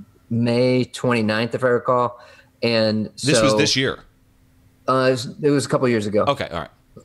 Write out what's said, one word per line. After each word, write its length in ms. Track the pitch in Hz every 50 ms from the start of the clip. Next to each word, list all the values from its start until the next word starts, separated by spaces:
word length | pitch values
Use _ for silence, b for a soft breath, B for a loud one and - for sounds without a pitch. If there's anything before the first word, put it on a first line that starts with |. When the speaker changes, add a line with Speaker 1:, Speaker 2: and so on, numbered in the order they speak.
| 101 _ _ _ _ -
Speaker 1:
May 520 | 113 117 120 120 117 120 127 127 127 127 120
twenty-ninth, 680 | - - - - 127 120 117 107 107 107 110 120 113 127
if 100 | - 131
I 40 |
recall. 520 | 123 120 117 - - 127 123 123 117 - B B B B B B B B - 120
And 480 | 117 117 113 110 110 110 110 107 - - - -
Speaker 2:
This 160 | 135 147 113
was 120 | 110 107
Speaker 1:
so 60 | 107
Speaker 2:
this 180 | 110 156 143 -
year? 240 | 131 135 113 73 - - _ _ _ _ _ _ _ _ _ _ _ _ _ _ _ -
Speaker 1:
Uh, 200 | - 131 131 131 131
it 20 |
was, 140 | 131 117 117 - - - 147
it 60 | 143
was 140 | 147 139 -
a 20 | -
couple 180 | - 139 131 123
years 180 | 117 110 101
ago. 180 | 107 98 104 92
Speaker 2:
Okay, 200 | 139 135 - 82
all 120 | - - 85
right. 100 | 76 - _ _ _ _ - - -